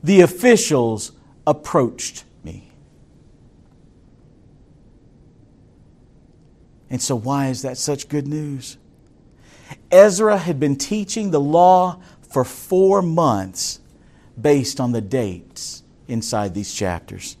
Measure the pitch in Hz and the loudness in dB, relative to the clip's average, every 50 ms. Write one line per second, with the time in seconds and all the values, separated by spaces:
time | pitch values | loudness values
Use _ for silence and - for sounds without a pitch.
0 | - 147 202 190 175 165 180 - - 247 233 208 - - 151 135 120 113 110 104 | 2 4 6 8 6 6 4 2 4 4 4 4 4 0 0 0 0 0 -2 -4
1 | - - - - _ _ - _ - - 151 151 - - - 165 131 113 - - | -8 -12 -16 -20 _ _ -20 _ -2 -2 -2 -2 -4 -2 0 0 0 0 -4 -8
2 | - - - - - _ _ _ _ 80 85 - - _ _ - - _ _ _ | -14 -14 -14 -16 -20 _ _ _ _ -18 -18 -18 -20 _ _ -20 -20 _ _ _
3 | - _ _ _ _ - - _ _ - _ _ _ _ _ _ _ - _ _ | -20 _ _ _ _ -20 -20 _ _ -20 _ _ _ _ _ _ _ -20 _ _
4 | _ _ _ _ _ - _ _ _ - _ _ - _ - _ _ - _ _ | _ _ _ _ _ -20 _ _ _ -20 _ _ -20 _ -20 _ _ -20 _ _
5 | _ - _ _ - - _ _ - _ _ _ _ _ _ _ - - - _ | _ -20 _ _ -20 -20 _ _ -20 _ _ _ _ _ _ _ -20 -20 -20 _
6 | - _ _ - _ - _ _ _ - _ _ - _ _ _ _ - 127 123 | -20 _ _ -20 _ -20 _ _ _ -20 _ _ -20 _ _ _ _ -10 -8 -6
7 | - - 135 117 107 127 139 143 139 135 131 113 - 131 127 120 - - 147 135 | -4 -4 -4 -4 -4 -4 -2 -2 -2 -4 -4 -6 -8 -10 -8 -8 -6 -6 -6 -6
8 | - - 139 147 139 139 147 151 151 147 143 131 120 - - - _ _ _ _ | -6 -8 -6 -6 -6 -6 -8 -8 -8 -8 -10 -12 -12 -16 -20 -20 _ _ _ _
9 | _ _ _ _ _ _ _ _ - - - - - - - _ - - - 180 | _ _ _ _ _ _ _ _ -20 -20 -20 -20 -20 -20 -20 _ -6 4 8 8
10 | 196 214 185 180 220 214 208 196 160 175 165 135 147 147 143 139 - - 208 214 | 8 8 6 2 2 2 2 0 -2 -4 -4 -2 0 -2 -2 -2 -4 -6 -6 -6
11 | 202 185 - 226 214 196 165 147 143 143 151 170 175 180 185 185 180 180 175 - | -6 -6 -8 -6 -4 -2 0 0 0 2 4 6 6 6 6 4 2 0 -4 -8
12 | - - - _ - _ - 139 123 - - - - - 190 185 190 190 196 202 | -18 -20 -20 _ -20 _ -2 -2 -2 -2 -6 -18 -8 -2 2 2 4 4 4 2
13 | 185 170 160 170 165 143 113 98 95 95 90 - - - - - _ - - _ | 0 0 0 0 2 2 0 0 -4 -8 -10 -10 -10 -10 -10 -14 _ -20 -20 _
14 | _ - - - _ - _ - 110 151 147 143 123 - - - 131 123 120 117 | _ -20 -20 -20 _ -20 _ -4 0 2 2 2 0 -4 -6 -4 -4 -2 -2 -4
15 | 104 98 131 131 117 101 90 90 - - - - - - - - - _ _ _ | -4 -4 -4 -4 -4 -4 -6 -10 -14 -20 -18 -16 -16 -16 -16 -18 -20 _ _ _
16 | _ - 120 113 110 - - 110 104 98 85 101 104 - - - 104 92 87 82 | _ -8 -8 -8 -6 -4 -4 -4 -4 -4 -6 -8 -10 -8 -8 -6 -4 -4 -4 -6
17 | - - - 92 - - - _ | -10 -14 -18 -16 -16 -16 -18 _